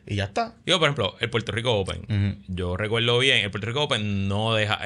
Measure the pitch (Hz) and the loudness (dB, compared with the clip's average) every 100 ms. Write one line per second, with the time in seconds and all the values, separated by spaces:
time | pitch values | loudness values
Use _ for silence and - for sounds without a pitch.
0 | - 101 98 240 226 - - 180 147 127 | -6 -4 -2 -2 -4 -6 -2 2 2 2
1 | 95 - 117 117 - 107 120 104 90 85 | -2 -2 -2 -2 -2 -2 0 0 0 -6
2 | - 101 101 98 - 90 90 90 107 117 | -2 0 0 -2 -6 -4 -2 -2 0 0
3 | 117 120 135 120 101 98 107 139 147 117 | 2 4 4 4 0 -4 -4 -2 0 0
4 | 104 98 98 101 113 110 104 101 | 0 -2 0 0 0 2 0 -2